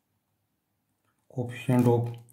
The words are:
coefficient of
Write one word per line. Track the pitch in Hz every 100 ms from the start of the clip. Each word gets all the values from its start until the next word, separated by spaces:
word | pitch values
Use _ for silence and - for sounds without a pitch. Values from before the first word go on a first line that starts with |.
| _ _ _ _ _ _ _ _ _ _ _ _ _
coefficient | 127 120 - - 123 123
of | 120 117 - -